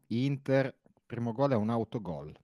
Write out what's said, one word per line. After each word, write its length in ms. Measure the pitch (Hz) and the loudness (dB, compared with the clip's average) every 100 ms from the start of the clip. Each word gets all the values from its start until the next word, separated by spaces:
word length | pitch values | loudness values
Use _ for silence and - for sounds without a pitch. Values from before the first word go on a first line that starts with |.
| _ | _
Inter, 640 | 117 135 139 - 135 131 - _ _ - | -2 0 -2 2 2 2 -4 _ _ -12
primo 260 | 117 120 | -6 -4
gol 200 | 110 139 | 0 2
è 40 | 123 | 2
un 140 | 107 | 2
autogol. 640 | 117 110 120 92 76 73 76 | 0 -2 -4 -6 -8 -10 -16